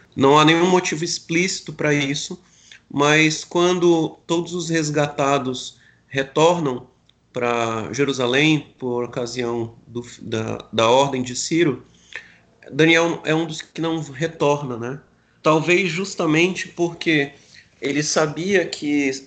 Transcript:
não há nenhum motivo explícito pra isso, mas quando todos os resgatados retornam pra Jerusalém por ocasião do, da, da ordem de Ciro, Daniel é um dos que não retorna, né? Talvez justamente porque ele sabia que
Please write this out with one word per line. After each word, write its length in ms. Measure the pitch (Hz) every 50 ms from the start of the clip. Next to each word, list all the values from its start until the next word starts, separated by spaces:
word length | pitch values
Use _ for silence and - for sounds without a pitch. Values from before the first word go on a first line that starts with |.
| _ _ -
não 220 | - 131 135 147 151
há 80 | 151
nenhum 240 | 156 165 165 175 190
motivo 340 | 180 185 175 - 180 151 170
explícito 680 | 170 - - - - 165 170 180 185 - - - - 156
pra 180 | - 151 151
isso, 480 | 147 147 143 135 147 151 - - 180 - _ _ _ _ _ - - - _ _
mas 560 | - 139 143 147 151 156 156 156 156 - -
quando 680 | - - 175 175 180 185 180 170 175 170 165 156 - - - _ -
todos 260 | 170 175 170 160 175
os 160 | 180 160 165
resgatados 1080 | 165 165 151 147 147 151 147 147 - - 143 139 143 139 127 127 127 127 - - - _ _ _ _ _ _
retornam 800 | _ - 135 135 - - 151 156 165 180 170 156 135 123 123 123 - _ _ _ _ _ _ _ _
pra 600 | - 127 120 120 120 117 117 113 113 113 104 73
Jerusalém 840 | 107 135 143 135 135 123 127 120 123 139 151 156 156 151 156 - _ -
por 280 | 131 127 123 120 120
ocasião 680 | 120 120 131 123 117 120 127 120 117 120 120 113 113 - - _ -
do, 180 | 117 120 120 - - -
da, 380 | - 104 113 110 110 110 110 - - -
da 160 | - 113 113 113
ordem 320 | 123 135 139 139 135 127 123
de 120 | 123 123
Ciro, 480 | - - - 160 165 170 147 123 - - _ _ _ _ _ - - - - _ _ _ _ _ _ - -
Daniel 480 | - 139 156 165 165 165 170 170 160 - -
é 80 | 147 156
um 140 | 160 170 160
dos 160 | 156 - -
que 180 | _ - -
não 180 | 160 165 160 160
retorna, 760 | 147 139 135 127 165 160 160 - 156 143 147 147 147 127 123 113
né? 240 | 117 123 127 127 - _ _ _ _ _ _ _
Talvez 500 | - 156 156 160 147 156 180 190 196 175
justamente 800 | 156 175 196 190 - - 180 160 151 160 175 185 175 - - -
porque 640 | - - 175 170 170 - - 170 160 147 139 139 - - _ _ - - - _ _ -
ele 200 | - 139 139 143
sabia 640 | 151 - - 180 156 151 147 151 170 190 202 180 165
que 460 | 160 - - 151 147 147 147 139 135 131 - -